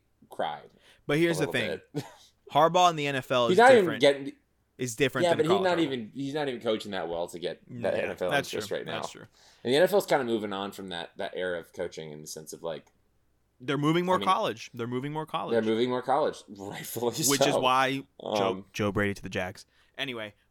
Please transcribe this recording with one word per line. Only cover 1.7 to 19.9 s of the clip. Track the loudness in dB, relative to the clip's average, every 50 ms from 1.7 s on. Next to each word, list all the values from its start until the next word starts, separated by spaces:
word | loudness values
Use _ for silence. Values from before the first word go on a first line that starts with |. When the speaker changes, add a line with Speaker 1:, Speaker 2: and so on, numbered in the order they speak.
| -4 -6 -10 _ -10
Speaker 1:
bit. | -10 -10 -10 -14 -20 -20 -20
<laughs> | _ _ _ 0 4
Speaker 2:
Harbaugh | 4 4 6 6 6 4 4
in | 4 2
the | -2 -2
N | -2
F | -4 -2 0
L | 2 2 4 4
Speaker 1:
He's | 6
Speaker 2:
is | 8
Speaker 1:
not | 10 10
even | 10 8 8
Speaker 2:
different. | 4 2 4
Speaker 1:
getting | 4 4 4 4 -2 -10 -12 _ _ _ _ _ _ _ _ -8
Speaker 2:
Is | -8 -6 -2
different | 0 0 0 2 2 2
Speaker 1:
Yeah, | 4
Speaker 2:
than | 4 4
Speaker 1:
but | 4
he's | 4
Speaker 2:
college | 4 4 4
Speaker 1:
not | 2 2 2
Speaker 2:
football. | 0 0 -2
Speaker 1:
even, | -4 -6 -8 -10
he's | -8 -8 -6 -4
not | -4 -4 -4
even | -4 -2
coaching | -2 0 0 0 -2 -4
that | -6 -4 -4 -4
well | -4 -4 -4 -4
to | -6 -6
get | -6 -6 -6 -8 _ -16
Speaker 2:
Mm, | -10 -4 -2
Speaker 1:
that | 0 0
Speaker 2:
yeah, | 0 -2
Speaker 1:
N | -4
F | -4 -4
L | -2 0
Speaker 2:
that's | 0 0 -2 -2
Speaker 1:
interest | -4 -6 -6 -4
Speaker 2:
true. | -6 -6
Speaker 1:
right | -6
now. | -6 -8 -8
Speaker 2:
That's | -8 -8
true. | -10 -14 -20 -20 _ _ -20 -20 -20 _ -2
Speaker 1:
And | 0 4
the | 4
N | 4
F | 4 4
L's | 2 2
kinda | 2 0 0 2
moving | 0 -2 -2 -2 -4
on | -4 -6 -6 -6 -8
from | -10 -10 -10
that, | -8 -8 -10 -10 _ -8
that | -8 -6 -6
era | -4 -4 -4 -4 -4
of | -8 -10
coaching | -8 -8 -8 -8 -8 -10 -12 -12
in | -12 -14
the | -14 -14
sense | -14 -14 -14 -14 -14
of, | -10 -8
like, | -8 -8 -8 -12 _ _ _ _ _ _ _ _ _ _ _ _ _ _ -12
Speaker 2:
They're | -6 -4 -2 0
moving | 2 2 2 2 2
more | 2 0
Speaker 1:
I | 2
mean, | 2 2
Speaker 2:
college. | 2 2 0 -2 -4 -6 -10 -14 -10
They're | -8 -6 -6
moving | -4 -6 -6 -6 -6
more | -8 -8 -6
college. | -6 -6 -4 -2 0
Speaker 1:
They're | 0
moving | 2 2 2 2 0 0
more | 0 -2
college, | 0 0 2 2 2 0 -2 -6 -12
<laughs> | -18
rightfully | -16 -14 -12 -12 -10 -10 -12 -10 -6 -4 -2 -2 -2 0 0 2
Speaker 2:
Which | 4 4
is | 4 4 4
Speaker 1:
so. | 4
Speaker 2:
why | 4 4 4 4 4 2 0 -4 -8 _ _ -12
Joe, | -6 -2 0 0 2 0
Speaker 1:
Um, | 0 -4 -8 -10 -6
Speaker 2:
Joe | -2 -2 0
Brady | 0 0 0 -2 -2
to | -4
the | -8 -8
Jags. | -6 -6 -6 -6 -10 -14 -20 _ _ _ _ _